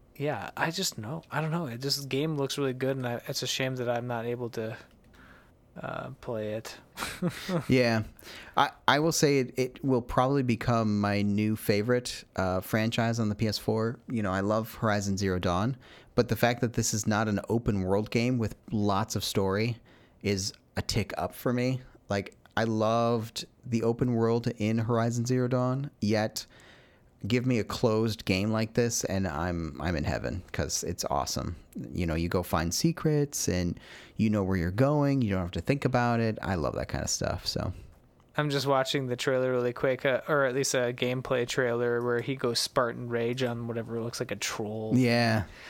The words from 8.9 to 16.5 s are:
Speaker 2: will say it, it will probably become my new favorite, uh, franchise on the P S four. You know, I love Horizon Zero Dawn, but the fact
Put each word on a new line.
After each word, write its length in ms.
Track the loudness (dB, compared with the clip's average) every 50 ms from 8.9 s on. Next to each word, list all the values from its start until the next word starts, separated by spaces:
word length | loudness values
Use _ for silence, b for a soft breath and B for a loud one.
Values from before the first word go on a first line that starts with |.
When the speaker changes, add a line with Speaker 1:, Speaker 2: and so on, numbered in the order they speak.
| 4 4
Speaker 2:
will 140 | 4 2 2
say 280 | 4 4 4 4 4
it, 140 | 2 0 0 0
it 260 | 0 0 -2 -4 0
will 160 | 2 2 2
probably 420 | 2 0 2 2 2 4 4 2 2
become 560 | 2 0 0 2 2 2 2 4 2 2 2
my 200 | 2 2 2 2
new 340 | 2 2 2 2 2 2 0
favorite, 680 | 0 0 0 2 2 4 2 2 0 0 -4 -8 -10 -12 -10 -2
uh, 240 | -2 0 2 2 0 -2
franchise 580 | 0 0 0 0 2 0 0 0 0 2 0
on 80 | 0 0
the 60 | 0
P 120 | 0 0
S 120 | 0 0 -2
four. 400 | -2 0 0 0 0 -2 -4 -6 -8 -6
You 140 | -4 -2 0
know, 100 | 0 0
I 80 | 2
love 340 | 2 2 2 2 0 -2 -6
Horizon 440 | -2 2 2 2 2 2 0 0 0
Zero 200 | 2 0 0 2
Dawn, 380 | 2 2 2 2 0 0 -2 B B B B B B B B
but 140 | 0 2 2
the 80 | 2
fact 260 | 2 4 2